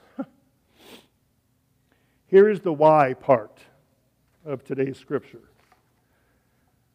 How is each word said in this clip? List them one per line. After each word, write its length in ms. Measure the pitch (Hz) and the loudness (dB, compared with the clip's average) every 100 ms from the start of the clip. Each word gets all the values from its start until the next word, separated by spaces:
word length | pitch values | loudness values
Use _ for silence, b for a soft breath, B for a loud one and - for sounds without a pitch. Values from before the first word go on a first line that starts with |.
| _ - | _ -18
<laughs> 80 | 269 _ _ _ _ b b b b _ _ _ _ _ _ _ _ _ _ _ _ | -18 _ _ _ _ b b b b _ _ _ _ _ _ _ _ _ _ _ _
Here 220 | 185 208 | 2 4
is 100 | 202 | 0
the 120 | 180 | -6
why 420 | 147 151 156 135 | 0 2 4 0
part 460 | 127 - 127 107 - _ _ _ _ _ _ _ _ | -4 0 0 -2 -20 _ _ _ _ _ _ _ _
of 180 | 156 135 | -14 -14
today's 360 | - 135 135 131 | -12 -8 -8 -10
scripture. 420 | - 135 - - _ _ _ _ _ _ _ _ _ _ _ _ _ _ _ | -10 -10 -10 -20 _ _ _ _ _ _ _ _ _ _ _ _ _ _ _